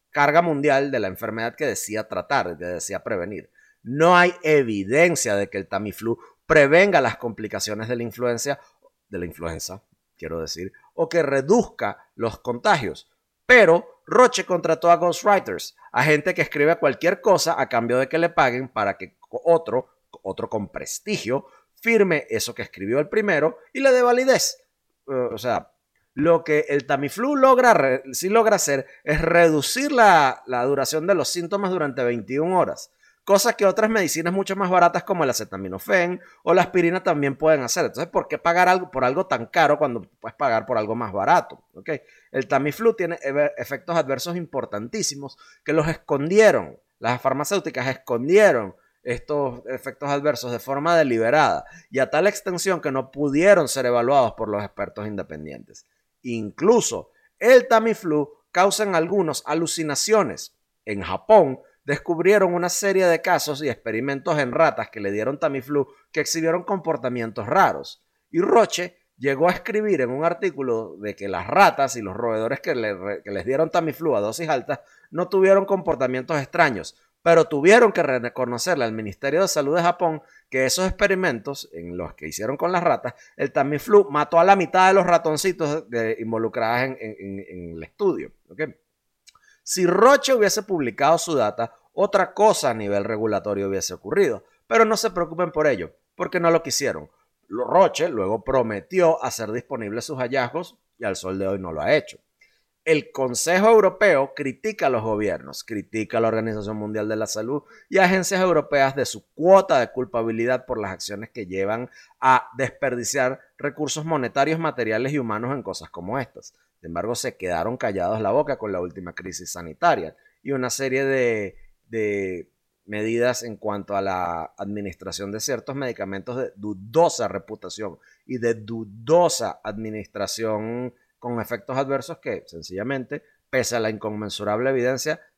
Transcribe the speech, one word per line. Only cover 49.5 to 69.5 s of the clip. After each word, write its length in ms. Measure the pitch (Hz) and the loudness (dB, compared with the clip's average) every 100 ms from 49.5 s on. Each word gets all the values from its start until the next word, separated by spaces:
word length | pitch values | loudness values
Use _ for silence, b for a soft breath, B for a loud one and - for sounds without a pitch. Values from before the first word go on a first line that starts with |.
| 120 117 | -6 -10
efectos 420 | 127 - 127 143 | -10 -10 -10 -4
adversos 420 | 143 147 127 127 | -2 0 -2 -4
de 80 | 120 | -8
forma 380 | - 139 156 170 | -6 -4 2 2
deliberada 720 | 147 117 113 143 135 80 B B B | 4 2 2 4 4 0 B B B
y 120 | 123 | -2
a 100 | 131 | 0
tal 160 | 147 190 | 2 0
extensión 540 | 202 - 180 190 175 | 0 -4 -4 -2 -2
que 100 | 151 | -2
no 220 | 135 127 | -4 -6
pudieron 560 | 139 147 139 185 196 139 | -4 -2 4 6 6 4
ser 180 | 135 123 | -2 0
evaluados 460 | 120 120 139 120 | 2 4 4 2
por 160 | - 107 | 0 -4
los 160 | 104 | -4
expertos 420 | 101 - 101 - 107 | -6 -8 -8 -8 -8
independientes. 800 | 101 90 78 76 64 - - - _ _ _ | -8 -10 -12 -14 -16 -18 -20 -20 _ _ _
Incluso 880 | 127 117 107 - 175 233 - 101 - _ _ _ | -8 -6 -6 0 4 4 2 -4 -10 _ _ _
el 300 | 214 254 247 | 6 6 6
Tamiflu 640 | 226 226 208 170 151 143 - _ | 4 2 -2 0 0 -2 -6 _
causa 320 | 175 180 - | 2 2 2
en 120 | 208 | 0
algunos 500 | 175 170 202 170 139 - | 0 0 0 0 -2 -4
alucinaciones. 1120 | 170 165 - 156 139 - 214 160 80 - _ _ _ | -4 -2 -4 -4 -4 2 2 2 -4 -12 _ _ _
En 180 | - 101 | -10 -8
Japón 580 | 87 95 - 214 151 131 b b | -6 -4 6 8 6 2 b b
descubrieron 720 | - 143 - 165 175 208 196 | -6 -4 -2 0 4 4 4
una 140 | 175 175 | 0 -2
serie 380 | - 202 190 185 | -2 0 2 2
de 160 | 165 | 2
casos 400 | 175 170 151 139 | 2 0 0 -4
y 60 | 147 | -6
experimentos 680 | 113 - 110 135 139 131 151 | -6 -6 -4 -4 -4 -2 -2
en 140 | 131 | -2
ratas 380 | 123 160 - 110 | 2 2 0 -8
que 100 | - | -8
le 100 | 101 | -6
dieron 300 | 104 113 143 | -4 -4 -2
Tamiflu 480 | 160 139 131 147 135 b b | -4 -4 -4 -2 -4 b b
que 80 | - | -6
exhibieron 420 | 143 165 160 170 | -4 -2 -2 -2
comportamientos 840 | 175 196 160 147 123 123 117 110 107 | -2 -4 -2 -4 -4 -4 -6 -6 -2
raros. 580 | 160 170 76 69 - _ _ _ | 2 2 2 -8 -18 _ _ _
Y 100 | 165 | -2
Roche 580 | 185 233 202 - 180 - _ _ | 2 4 4 0 -8 -12 _ _
llegó 320 | 135 135 | -4 0
a 40 | 170 | 0